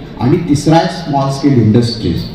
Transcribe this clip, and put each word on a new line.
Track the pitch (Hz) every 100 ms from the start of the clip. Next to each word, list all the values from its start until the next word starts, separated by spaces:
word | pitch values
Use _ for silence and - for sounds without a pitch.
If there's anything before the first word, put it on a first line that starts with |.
| - -
आणि | 120 170
तिसरा | - 143 165 165
आहे | -
स्मॉल | - - 139 139
स्केल | - 147 120
इंडस्ट्रीज. | 107 120 117 - - 160 -